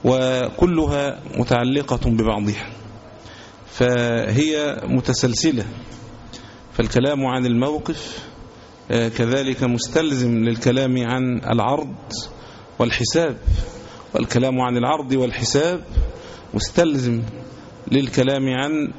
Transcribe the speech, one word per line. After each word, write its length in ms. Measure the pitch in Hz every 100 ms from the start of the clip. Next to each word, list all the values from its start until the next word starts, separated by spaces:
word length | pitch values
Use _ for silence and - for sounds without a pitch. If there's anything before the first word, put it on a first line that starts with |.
وكلها 1160 | 127 131 131 127 120 - 180 160 151 143 143 - - -
متعلقة 720 | 120 120 123 139 139 120 123
ببعضها، 560 | 113 113 104 104 104 - - - - - - - - - - -
فهي 1120 | - 123 123 120 117 107 110 156 151 147 -
متسلسلة. 840 | - 127 123 127 127 110 160 127 104 - - - - - - - - - -
فالكلام 540 | - 113 123 135 143 135
عن 200 | 127 123
الموقف، 800 | 117 135 151 151 160 - - - - - - - - -
آه، 180 | 117 113
كذلك 540 | 113 117 135 131 123
مستلزم 680 | 127 120 - 156 160 135 123
للكلام 760 | 117 113 117 127 127 131 127 117
عن 340 | 127 127 120 -
العرض 420 | 117 107 147 139 - - - - - - - - -
والحساب، 580 | 120 - 117 165 165 117 - - - - - - -
والكلام 460 | - 120 127 131 127
عن 160 | 123 120
العرض 360 | 123 156 135
والحساب 720 | 131 127 117 120 139 165 180 - - - - - - -
مستلزم 680 | 104 - - 170 139 123 117 113 - - - - - -
للكلام 560 | 135 131 - 127 139 135
عن 440 | 127 143 156 143